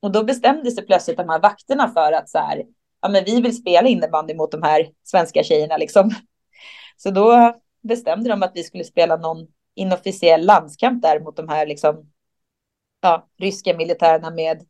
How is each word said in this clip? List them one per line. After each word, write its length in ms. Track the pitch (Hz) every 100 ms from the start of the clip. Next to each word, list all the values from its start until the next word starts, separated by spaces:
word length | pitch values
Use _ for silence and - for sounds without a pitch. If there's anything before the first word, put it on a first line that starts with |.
Och 100 | 202
då 120 | 196
bestämde 480 | 220 262 269 294 254
sig 140 | 233 -
plötsligt 320 | 185 - 165
de 120 | 175
här 100 | 160
vakterna 480 | 165 - _ 277 247
för 180 | - 151
att 180 | 156 -
så 80 | 165
här, 260 | 147 147 143 _ _ _
"Ja, 80 | 196
men 140 | 202
vi 180 | 190 233
vill 160 | 240 233
spela 300 | - 175 240
innebandy 460 | 240 160 156 156
mot 180 | 160 156
de 120 | 160
här 240 | 160 156 160 _
svenska 400 | - 190 165 -
tjejerna, 340 | 156 156 151 156
liksom." 340 | 156 - 196 233 _ _ _ _ - - - _
Så 140 | -
då 420 | 196 214 240 233 233 _ _
bestämde 460 | 220 240 240 170 240
de 140 | 208
att 80 | 185 185
vi 80 |
skulle 200 | 160 -
spela 340 | 160 - 165 160
någon 300 | 165 160 160 _ _ -
inofficiell 720 | 190 180 - 190 170 160 175
landskamp 560 | 202 156 - 233 247
där 180 | 165 151
mot 160 | 156 -
de 120 | 160
här, 160 | 156 151
liksom, 300 | 147 156 156 156 _ _ _ _ _ _ _ _ _
ja, 260 | 185 165 _ _
ryska 340 | 190 190 - 170
militärerna 520 | 165 165 165 160 160
med 300 | 165 160 160 _